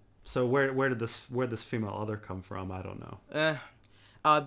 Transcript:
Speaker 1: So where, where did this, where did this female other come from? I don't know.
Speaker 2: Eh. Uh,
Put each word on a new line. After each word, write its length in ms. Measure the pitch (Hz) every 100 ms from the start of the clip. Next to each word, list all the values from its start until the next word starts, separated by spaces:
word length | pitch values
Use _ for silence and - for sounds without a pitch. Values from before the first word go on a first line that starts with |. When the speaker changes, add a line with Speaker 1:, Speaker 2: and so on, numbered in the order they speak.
| _ _
Speaker 1:
So 220 | - 127 123
where, 260 | 139 135
where 160 | 131 135
did 100 | 117
this, 280 | 113 - -
where 160 | 123 127
did 60 |
this 100 | 113
female 320 | - 120 104 101
other 180 | 107 104
come 240 | - 92
from? 300 | - 98 92
I 120 | 92
don't 180 | 95 95
know. 180 | 50 - -
Speaker 2:
Eh. 240 | 151 156 143 - - - - - -
Uh, 180 | 151 151